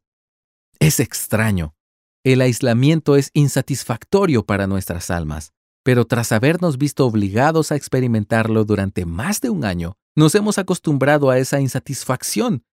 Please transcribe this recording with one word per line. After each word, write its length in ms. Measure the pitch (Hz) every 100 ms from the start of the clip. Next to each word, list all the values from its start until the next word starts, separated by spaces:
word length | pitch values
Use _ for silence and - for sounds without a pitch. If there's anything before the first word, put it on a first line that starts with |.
| _ _ _ _ _ _ _ -
Es 220 | 151 -
extraño. 720 | 120 - - 107 110 92 78 - _ _ _ _
El 180 | 131 127
aislamiento 760 | 127 120 127 117 139 165 147 139
es 120 | 139
insatisfactorio 1120 | 151 143 135 - 135 - 113 - 196 196 120 -
para 200 | 98 98
nuestras 460 | 98 - 85 -
almas, 420 | 87 76 76 - _ _ _
pero 220 | - 120 113
tras 260 | 117 113
habernos 480 | 113 135 170 175 127
visto 260 | 143 - 131
obligados 680 | 107 98 107 147 160 147
a 40 | 147
experimentarlo 920 | - 131 127 110 104 113 110 110 107
durante 400 | 101 98 98 87
más 360 | 85 165 208
de 100 | 247
un 120 | 190
año, 340 | 107 87 85 - _ -
nos 180 | 151
hemos 240 | 208 208 202
acostumbrado 720 | 190 175 - 143 135 147 139
a 80 | 131
esa 240 | 131 143
insatisfacción 1000 | 131 131 - 127 - 127 - 208 240 139 -